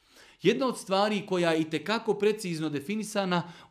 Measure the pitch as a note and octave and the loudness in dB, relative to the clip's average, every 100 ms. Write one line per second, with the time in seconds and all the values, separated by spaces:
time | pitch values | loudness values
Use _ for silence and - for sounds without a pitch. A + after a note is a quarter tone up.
0 | _ - - - F3 A#3+ C4 - - F#3+ | _ -20 -20 -2 2 2 2 -2 -2 2
1 | G#3+ G#3 - F#3 F3 D#3+ D#3+ D#3 F#3+ A3+ | 2 0 0 0 2 2 0 -2 -2 -2
2 | A3+ G3+ G#3 G#3+ F#3 D#3 D#3 C#3+ C#3 G#3+ | 0 2 2 0 -2 -4 -2 -4 -4 -6
3 | G#3 G3+ F#3+ F3+ E3 - - | -4 -2 0 0 -2 -10 -6